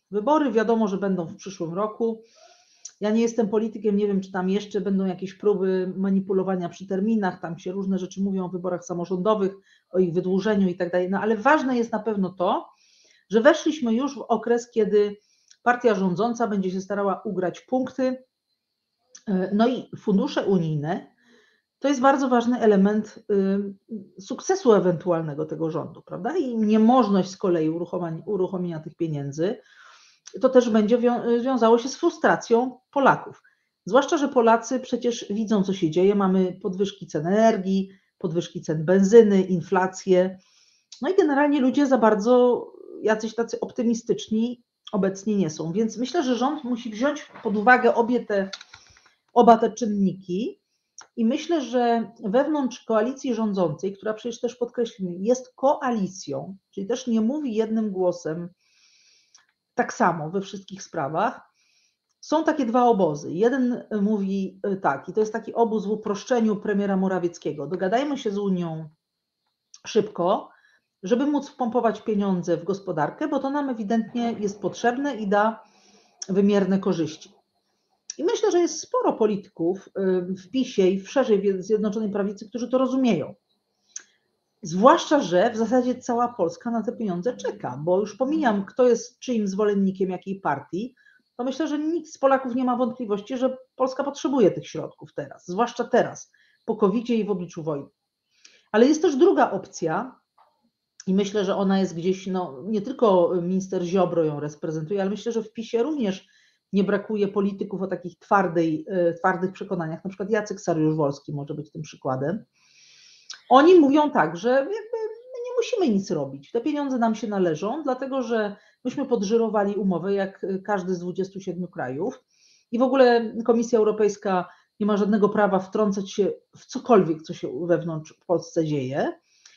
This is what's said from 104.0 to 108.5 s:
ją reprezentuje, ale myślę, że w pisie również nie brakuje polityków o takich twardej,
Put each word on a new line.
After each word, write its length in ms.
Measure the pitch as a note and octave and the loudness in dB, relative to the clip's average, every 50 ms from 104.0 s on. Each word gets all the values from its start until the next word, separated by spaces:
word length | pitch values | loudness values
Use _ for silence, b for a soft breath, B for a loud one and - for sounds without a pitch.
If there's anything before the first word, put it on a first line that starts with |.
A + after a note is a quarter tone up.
| F3+ F3 E3+ E3 D#3+ | 2 2 2 0 0
ją 160 | D#3 D3+ C#3+ | 0 0 -2
reprezentuje, 640 | D3 D3+ D3+ - - E3 D#3 D#3+ D#3 D#3 G3+ G3+ | -6 -8 -10 -8 -8 -6 -6 -6 -6 -4 -4 -2
ale 80 | F#3+ F#3+ | -2 -2
myślę, 220 | G#3 G3+ - A#3 | -4 -4 -6 -4
że 120 | A3 A3+ G#3+ | -4 -4 -6
w 100 | - _ | -6 _
pisie 300 | - A3+ - - A3+ A#3+ | -12 -12 -4 -2 -2 0
również 440 | D4 D#4+ D4 A#3+ G3 F#3 F#3+ b b b b b b b b b _ - | 0 -2 -2 -2 -2 -2 -4 b b b b b b b b b _ 0
nie 100 | G3 G3 | 0 2
brakuje 440 | G3 G3+ G3 G3+ - A3 G#3 G3+ G3 | 2 0 -2 -2 -4 -2 -2 -2 0
polityków 540 | G3 G#3 G3 G3+ G3 - G#3 F#3+ - F3 | 0 0 -2 -2 -2 -4 -8 -8 -6 -6
o 60 | F#3+ F#3 | -6 -6
takich 320 | F#3 F3 - F3+ F3 _ | -6 -8 -10 -14 -16 _
twardej, 640 | - - A3 G3+ F#3+ F3 | -2 2 2 4 4 2